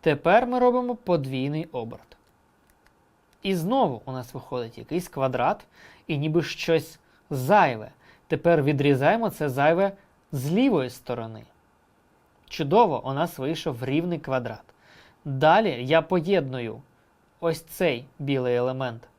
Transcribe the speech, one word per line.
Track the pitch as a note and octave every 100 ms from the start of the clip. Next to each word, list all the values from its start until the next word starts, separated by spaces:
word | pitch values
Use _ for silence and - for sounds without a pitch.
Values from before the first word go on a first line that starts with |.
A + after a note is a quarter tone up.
Тепер | E3 C#3+ D#3+ G#3 B3
ми | B3
робимо | B3 B3 B3 A#3+
подвійний | - F3 C3+ C3 C3+ D3+ D#3+
оберт. | B2+ A2+ A#2 _ - _ _ _ _ _ _ _ _ _ _ _ _ G3
І | F#3+
знову | E3 C4 G#3 A#2 -
у |
нас | B2+ B2
виходить | C3+ - B2+ A2+ A2+
якийсь | A#2 D#3+ F3+
квадрат | - C3+ B2+ C#3 - - _ - - -
і | D3
ніби | D#3 D#3+
щось | D3+ - - E3 D#3 - _ _ _
зайве. | C#3 B2+ G#3 E3 A2+ G#2+ _ _ _ _
Тепер | D#3 E3+ E3
відрізаємо | C#3 C#3+ C#3+ C3+ C#3+ A3 A3
це | - D3+
зайве | B2+ C#3+ E3+ G3 G3 _ _ _
з | C#3 C3+
лівої | F3+ C4+ F#3+ B2+
сторони. | - - A#2+ A2+ A2 A#2 _ _ _ _ _ _ _ _ _ _
Чудово, | - D3 F#3+ A3+ C3 C3
у |
нас | C3+ E3+ E3+
вийшов | C3+ E3+ - A#2+
рівний | B2+ C#3+ F3 E3+
квадрат. | D#3 C3 A#2+ A2 - _ _ - - _ D#3
Далі | C3+ D#3 F#3 A3 B2 B2+
я | D#3+
поєдную | D#3+ F#3 D#3+ G3 C#3 B2+ A#2 A2 - _ _ _ _ _
ось | E3+ E3
цей | - - F3+ A#2+ C#3 _
білий | C#3+ C#3 B2 A#2+
елемент | B2 C3 C3 A#2 -